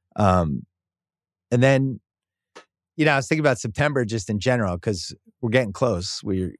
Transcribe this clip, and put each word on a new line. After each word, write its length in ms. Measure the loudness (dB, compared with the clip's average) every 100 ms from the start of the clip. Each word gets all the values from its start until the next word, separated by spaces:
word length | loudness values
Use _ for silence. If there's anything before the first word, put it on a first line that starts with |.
| _ 0
Um, 480 | 2 4 2 -4 -8 _ _ _ _ _ _ _ -4
and 120 | 2
then, 380 | 4 4 0 -6 _ _ _ _ _ -20 _ _ _ 0
you 100 | 2
know, 80 |
I 40 | 2
was 100 | 0
thinking 140 | 2
about 180 | 2 2
September 440 | -2 -2 0 0 -2
just 220 | -2 -4
in 120 | -2
general, 360 | 0 0 0 -2
'cause 340 | -4 -6 -8 -16 _ _
we're 120 | 0
getting 200 | 0 0
close. 520 | -2 -2 -2 -4 -8
We, 320 | -4 -4 -4 -6